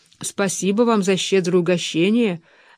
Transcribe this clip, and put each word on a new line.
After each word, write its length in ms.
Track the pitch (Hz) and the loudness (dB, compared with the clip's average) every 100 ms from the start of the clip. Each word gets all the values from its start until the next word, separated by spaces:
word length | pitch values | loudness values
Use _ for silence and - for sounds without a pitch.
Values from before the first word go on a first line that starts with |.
| _ _ | _ _
Спасибо 640 | - - 196 - 185 208 | -12 -4 -4 -2 -2 2
вам 200 | 233 220 | 2 2
за 140 | 190 190 | 2 -2
щедрое 440 | - 190 175 185 | 0 0 2 0
угощение. 840 | 170 175 - 156 180 233 226 165 - _ _ | 2 -2 -2 0 0 2 0 -2 -10 _ _